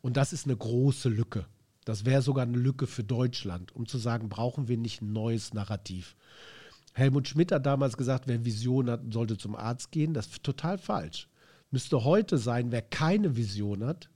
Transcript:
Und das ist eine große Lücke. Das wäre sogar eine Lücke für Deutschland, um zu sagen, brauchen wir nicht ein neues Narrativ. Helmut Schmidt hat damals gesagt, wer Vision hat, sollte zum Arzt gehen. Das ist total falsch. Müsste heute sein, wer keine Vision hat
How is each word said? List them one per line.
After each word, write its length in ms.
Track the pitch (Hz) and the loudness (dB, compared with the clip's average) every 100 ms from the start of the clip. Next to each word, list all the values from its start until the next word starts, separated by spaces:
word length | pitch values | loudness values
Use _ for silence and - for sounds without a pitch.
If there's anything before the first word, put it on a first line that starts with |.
Und 160 | 127 123 | 2 2
das 160 | 139 | 2
ist 120 | 165 | 0
eine 120 | 139 110 | -2 -2
große 500 | 110 120 139 131 127 | 0 4 4 4 0
Lücke. 360 | 107 117 107 - - _ _ | 0 0 -4 -6 -16 _ _
Das 180 | - 107 | -6 -2
wäre 180 | 113 135 | 4 4
sogar 240 | 131 135 120 | 4 2 0
eine 100 | 123 | 2
Lücke 300 | 127 135 131 | 2 0 -4
für 160 | - | -4
Deutschland, 720 | 104 120 123 123 98 87 90 | -2 0 0 0 -6 -8 -10
um 100 | - 117 | -10 -6
zu 120 | 127 | -4
sagen, 280 | 117 117 110 | -2 -2 -4
brauchen 400 | 104 120 147 120 | -4 -4 -2 -2
wir 100 | 117 | 0
nicht 260 | 117 - | -2 -4
ein 100 | 104 | -4
neues 400 | 107 113 113 - | -2 0 -2 -4
Narrativ. 640 | 107 98 101 - 92 - _ - - - - - - - | -6 -4 -6 -6 -10 -12 _ -20 -20 -20 -20 -20 -20 -10
Helmut 340 | - 135 139 - | 2 4 4 2
Schmidt 240 | 147 175 | 2 2
hat 140 | 160 139 | 2 2
damals 280 | 139 139 | 2 0
gesagt, 280 | 117 127 131 135 | 0 0 0 0
wer 160 | 117 | -2
Vision 460 | 120 107 123 131 120 | 0 -2 2 2 2
hat, 120 | 117 120 | -2 -4
sollte 240 | 113 113 107 | -2 -2 -2
zum 180 | 104 | -6
Arzt 360 | 104 110 123 - | -6 -4 -6 -4
gehen. 240 | 160 156 | -2 0
Das 120 | 147 - | -2 -6
ist 160 | - | -6
total 360 | - 131 160 190 | -6 -2 -4 -4
falsch. 480 | - 90 80 - - _ - - _ | -2 -4 -4 -10 -14 _ -20 -20 _
Müsste 340 | 127 - 139 | -4 0 2
heute 320 | 123 196 220 151 | 4 4 4 0
sein, 320 | 113 120 123 | 2 0 0
wer 100 | 117 | -2
keine 540 | - - 156 185 196 | -2 0 2 4 2
Vision 480 | 120 107 101 104 98 | 2 0 -2 -2 -2
hat 260 | 120 175 - | -4 -4 -10